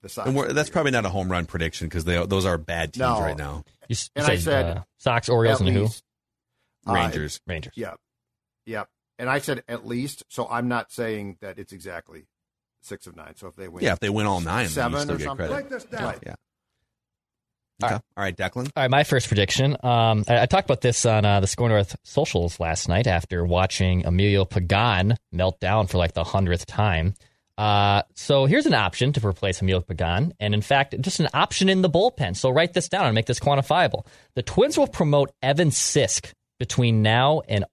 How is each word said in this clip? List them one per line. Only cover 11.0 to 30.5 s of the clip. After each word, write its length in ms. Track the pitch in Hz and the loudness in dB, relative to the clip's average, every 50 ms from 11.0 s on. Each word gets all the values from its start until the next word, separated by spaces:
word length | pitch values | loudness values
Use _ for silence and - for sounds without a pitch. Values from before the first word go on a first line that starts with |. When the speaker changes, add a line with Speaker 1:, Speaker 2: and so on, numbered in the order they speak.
| 120 113 110 107 101 101 90 _ | -6 -6 -6 -8 -8 -12 -14 _
Speaker 1:
that 200 | - 98 92 92 | -16 -16 -14 -16
it's 120 | 98 _ | -16 _
exactly 540 | 98 95 82 95 90 85 - _ 78 80 73 _ _ _ _ _ _ _ _ _ _ _ | -18 -18 -16 -14 -14 -14 -14 _ -20 -20 _ _ _ _ _ _ _ _ _ _ _ _
six 240 | _ - 104 95 - | _ -16 -16 -16 -16
of 100 | 92 82 | -20 -20
nine. 200 | 82 76 76 78 | -20 -20 -20 -20
So 120 | - - | -20 -20
if 80 | 92 - | -20 -18
they 120 | - 95 | -16 -18
win 160 | 90 80 90 - | -16 -10 -4 -2
Speaker 2:
Yeah, 100 | - 104 | -2 -2
if 60 | - | -2
they 100 | - 104 | -2 -2
win 160 | 101 107 107 | -2 0 0
all 160 | 104 98 90 | 0 0 0
nine, 140 | 85 80 90 | -2 -2 -2
then 80 | 117 123 | -2 -2
you 60 | 87 | -4
Speaker 1:
seven 300 | 78 76 123 123 - 143 | -4 -4 -2 -2 -2 -4
Speaker 2:
still 140 | 147 - 85 | -4 -4 -6
Speaker 1:
or 20 | 80 | -6
Speaker 2:
get 40 | 76 | -6
Speaker 1:
something. 220 | - 135 - 87 | -8 -6 -6 -6
Speaker 2:
credit. 60 | - 262 | -6 -6
Speaker 4:
Write 160 | 285 277 277 | -8 -8 -10
this 140 | 269 233 226 | -12 -14 -12
down. 180 | - 247 226 202 | -12 -10 -8 -8
Speaker 1:
Right. 160 | - - - - | -8 -8 -10 -14
Speaker 2:
Yeah. 100 | - - - _ _ _ _ _ _ _ _ _ _ _ _ _ _ _ _ _ _ _ _ _ _ _ _ _ _ _ _ | -18 -18 -18 _ _ _ _ _ _ _ _ _ _ _ _ _ _ _ _ _ _ _ _ _ _ _ _ _ _ _ _
Speaker 3:
All 60 | - | -4
Speaker 2:
Okay. 60 | 120 107 | -2 -2
Speaker 3:
right. 60 | 101 - _ _ | -4 -6 _ _
Speaker 2:
All 60 | 101 101 | -6 -6
right, 120 | 95 87 | -6 -4
Declan. 280 | - 95 92 - 123 123 143 - | -4 -6 -6 -4 -6 -8 -6 -4
Speaker 3:
All 80 | - 135 | -2 0
right, 60 | 127 | 2
my 140 | 127 139 151 | 2 2 2
first 240 | - 151 127 - | 4 2 0 2
prediction. 460 | - 107 101 101 95 - - 131 139 147 - - | 0 2 2 2 2 2 2 2 2 0 0 2
Um, 400 | 123 123 117 113 113 110 107 101 | 2 4 4 4 4 4 2 2
I, 140 | - 120 120 | 2 4 4
I 40 | 110 | 4
talked 180 | 131 - 190 196 | 4 2 2 2
about 140 | - 135 - | 2 -2 2
this 240 | - 123 113 - - | 2 0 2 4 2
on, 200 | 120 110 107 104 | 4 4 4 4
uh, 140 | 104 101 101 | 4 4 4
the 80 | 95 | 4
Score 220 | 98 - - 120 117 | 0 0 0 2 4
North 260 | 110 104 98 - - - _ | 4 4 4 2 -4 -16 _
socials 560 | - - - 151 - - 90 85 85 - - | -4 -2 0 0 2 0 0 0 0 -2 -4
last 280 | 87 82 80 - - - | -2 -2 -2 -2 0 0
night 180 | 85 98 120 | 0 2 2
after 380 | 123 92 82 82 - 92 87 85 | 2 2 0 0 -2 -4 -2 0
watching 600 | 87 87 90 92 95 - - 98 92 90 90 - | 2 2 2 2 0 0 0 2 2 2 2 2
Emilio 400 | - 87 90 101 104 101 98 95 | 2 2 2 4 4 4 4 2
Pagan 720 | - - 98 90 85 98 98 113 123 104 90 92 104 120 - _ _ | 2 0 -4 0 2 2 2 4 2 2 2 2 2 0 0 _ _
melt 280 | - 85 90 95 92 _ | -4 0 0 0 -2 _
down 280 | - 92 101 110 104 | -2 0 0 0 0
for, 100 | 92 - | 0 0
like, 160 | 90 87 85 - | 0 0 0 -2
the 100 | 85 82 | -4 -6
hundredth 420 | - - 98 98 87 87 85 - | -2 0 0 0 2 0 -2 -2
time. 480 | - - - 104 107 90 80 80 92 95 - _ _ _ _ _ _ _ | -6 -2 0 0 2 2 0 0 -2 -4 -4 _ _ _ _ _ _ _
Uh, 440 | - 107 107 104 101 101 101 101 104 - _ _ | -4 0 2 4 4 4 4 4 2 0 _ _
so 300 | - - - 147 139 135 | -16 -2 2 2 4 4
here's 200 | 139 156 - - | 4 4 4 4
an 80 | 165 165 | 2 2
option 400 | 120 104 92 - - 123 135 147 | 2 2 0 0 0 -2 0 0
to 120 | 131 107 | 0 0
replace 340 | 101 92 - - 98 92 - | -2 -2 -2 -2 -4 -2 0
Emilio 200 | 98 95 95 92 | 0 2 2 0
Pagan, 520 | 87 - 92 80 87 82 87 95 139 170 - _ | 0 -4 -6 -4 -2 0 0 0 0 -2 -4 _
and 140 | 104 104 | -4 -2